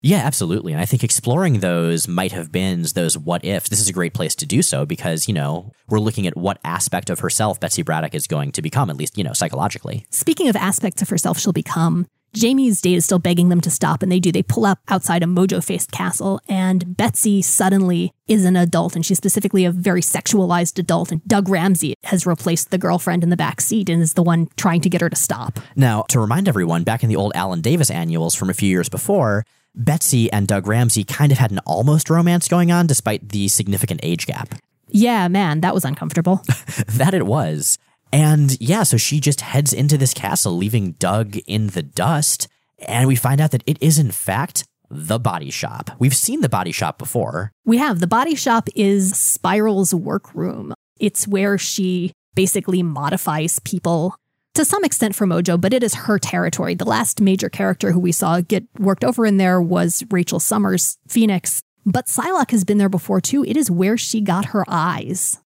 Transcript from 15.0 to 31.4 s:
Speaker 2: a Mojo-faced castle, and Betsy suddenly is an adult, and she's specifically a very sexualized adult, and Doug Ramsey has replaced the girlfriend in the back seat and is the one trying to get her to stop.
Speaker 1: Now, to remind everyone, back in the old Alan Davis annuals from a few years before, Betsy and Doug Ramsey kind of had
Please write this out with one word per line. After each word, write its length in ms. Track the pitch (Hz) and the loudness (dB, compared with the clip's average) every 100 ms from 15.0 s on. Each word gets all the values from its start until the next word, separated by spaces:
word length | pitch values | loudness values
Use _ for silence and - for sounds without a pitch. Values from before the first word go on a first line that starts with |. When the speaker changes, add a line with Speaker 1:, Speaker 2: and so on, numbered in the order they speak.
| - 175 | 0 0
Speaker 2:
a 40 | 170 | 2
Mojo-faced 680 | 180 190 185 - 175 - | 2 2 0 -2 -4 -6
castle, 480 | - 185 - 196 196 - | -4 -4 -2 -2 -4 -2
and 480 | 196 185 185 180 180 | 0 2 0 -2 -2
Betsy 460 | 214 - 220 202 | 0 2 2 2
suddenly 720 | 185 - 185 196 185 175 175 _ - | 2 0 2 4 2 2 -2 _ 0
is 200 | 220 185 | 4 4
an 100 | 180 | 4
adult, 400 | 170 165 170 170 | 4 2 -2 -2
and 80 | |
she's 140 | 160 185 | -2 0
specifically 480 | 202 208 196 196 180 | 0 0 2 2 2
a 40 | |
very 300 | 175 185 180 | 2 0 0
sexualized 800 | 170 - - 208 180 175 170 - | 0 -2 0 2 4 2 0 -2
adult, 340 | 170 165 165 | 0 0 0
and 100 | 160 185 | -4 0
Doug 240 | 202 185 | 2 2
Ramsey 440 | 190 180 180 151 - | 2 2 2 0 -6
has 220 | - 190 180 | -2 -2 0
replaced 440 | 165 - 170 - | -2 0 -2 -2
the 80 | 185 | -2
girlfriend 440 | 185 175 - 175 | 0 0 0 0
in 60 | 170 | 2
the 80 | 175 | 2
back 240 | 147 - | -2 -4
seat 300 | - 220 185 | -2 0 0
and 100 | 170 | 2
is 140 | 160 | 2
the 80 | - | 2
one 260 | 170 170 165 - | 4 2 0 0
trying 240 | 190 170 | 0 2
to 80 | 180 | 2
get 140 | 170 | 0
her 80 | 170 | -2
to 60 | - | -2
stop. 440 | - 110 120 - - - | -4 -4 -6 -8 -8 2
Speaker 1:
Now, 280 | 127 107 - | 4 4 0
to 100 | 127 | 0
remind 300 | 104 139 196 | 2 2 0
everyone, 360 | 110 85 85 | 0 0 0
back 180 | 85 113 | 0 0
in 80 | 113 | 0
the 60 | 98 | 0
old 160 | 101 | 0
Alan 260 | - 95 87 | -2 -4 -2
Davis 300 | 80 170 143 | 0 2 2
annuals 440 | - 82 82 82 | 0 -2 -2 -2
from 140 | - 95 | -2 -2
a 60 | |
few 160 | 95 101 | 0 2
years 180 | 92 85 | 2 0
before, 560 | - - 202 120 104 107 _ _ | -4 0 2 2 0 -4 _ _
Betsy 560 | - 117 156 - 123 113 | -2 0 0 0 2 2
and 140 | 107 98 | 0 0
Doug 200 | 101 95 | 0 2
Ramsey 380 | 113 120 110 | 2 2 0
kind 280 | 98 - 143 | -2 0 2
of 60 | |
had 120 | 135 | 4